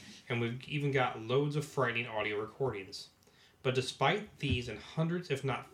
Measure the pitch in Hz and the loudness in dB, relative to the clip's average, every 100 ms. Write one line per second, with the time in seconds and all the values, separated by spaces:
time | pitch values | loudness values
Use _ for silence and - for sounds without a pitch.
0 | - - - 117 117 127 - 147 143 131 | -14 -14 -4 0 0 -2 -4 0 2 4
1 | 123 113 110 139 147 147 - 139 120 117 | 2 0 2 2 4 0 -2 0 2 0
2 | 113 110 104 104 107 - 135 101 95 - | -2 -2 0 0 -2 -2 -2 -2 -8 -12
3 | - _ - - - _ 131 127 - - | -14 _ -20 -20 -20 _ 0 2 0 4
4 | 139 208 - - 131 127 117 107 - 156 | 4 4 -2 -4 0 0 -2 -8 -6 -2
5 | 165 175 - 135 135 113 - | 0 0 -2 -2 0 -4 -6